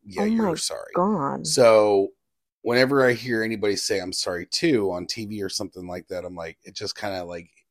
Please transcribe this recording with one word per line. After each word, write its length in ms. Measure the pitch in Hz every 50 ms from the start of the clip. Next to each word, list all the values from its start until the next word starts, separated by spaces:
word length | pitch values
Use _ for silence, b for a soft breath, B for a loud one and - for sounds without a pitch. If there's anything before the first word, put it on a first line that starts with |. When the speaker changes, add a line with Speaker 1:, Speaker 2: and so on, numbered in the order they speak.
| _
Speaker 1:
"Yeah, 180 | 104 - -
Speaker 2:
Oh 40 | 208
Speaker 1:
you're 240 | 214 226 226 214 185
Speaker 2:
my 40 | 160
Speaker 1:
sorry." 360 | - - - - - - - -
Speaker 2:
God. 520 | 175 180 208 214 170 139 139 135 135 170
Speaker 1:
So 640 | 156 - 139 123 113 110 107 107 104 101 98 98 - - _ _ _ _ _ _ _ _ _
whenever 420 | - 113 120 123 131 131 143 139 131
I 100 | 127 120
hear 280 | 113 120 127 117 113
anybody 340 | 110 113 113 101 104 104 98
say, 240 | - - - 104 95
"I'm 140 | 92 92 92
sorry 320 | - - 98 90 87 87
too," 460 | - - - 170 165 139 110 101 92
on 160 | 87 90 87
T 180 | - - 117 110
V 160 | 101 107 104
or 80 | 98 95
something 380 | - - 101 90 - 92 90
like 200 | 90 87 90 82 -
that, 160 | 92 90 87
I'm 100 | 90 90
like, 240 | 87 82 82 82 _ -
it 120 | - 104
just 200 | - 107 95 -
kinda, 280 | - 107 101 95 90 87
like, 260 | 87 87 85 85 - _ _ _ _